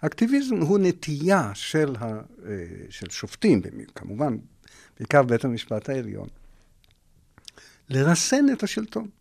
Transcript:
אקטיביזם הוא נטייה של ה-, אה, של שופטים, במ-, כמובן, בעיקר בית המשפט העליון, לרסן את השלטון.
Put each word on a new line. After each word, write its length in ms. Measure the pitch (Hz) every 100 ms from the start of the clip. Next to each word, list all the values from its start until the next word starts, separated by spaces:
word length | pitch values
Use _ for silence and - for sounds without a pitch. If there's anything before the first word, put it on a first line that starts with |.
אקטיביזם 540 | 156 - 226 277 269 214
הוא 240 | 160 202
נטייה 720 | 185 175 - 147 160 196 117
של 420 | 101 - 156 151 120
ה-, 60 | 113
אה, 160 | 107 - - 90 101 85 90 -
של 200 | - -
שופטים, 520 | - - - 220 123
במ-, 240 | 90 - - -
כמובן, 420 | - 104 147 110 - _ _ - - _
בעיקר 260 | 120 147
בית 220 | 127 117 135
המשפט 440 | 117 - 107 -
העליון, 380 | 135 113 101 95 - - - _ _ _ _ _ _ _ - - - - _ _
לרסן 560 | 131 143 170 - 262 285
את 100 | 254
השלטון. 440 | 202 - 214 - 220 _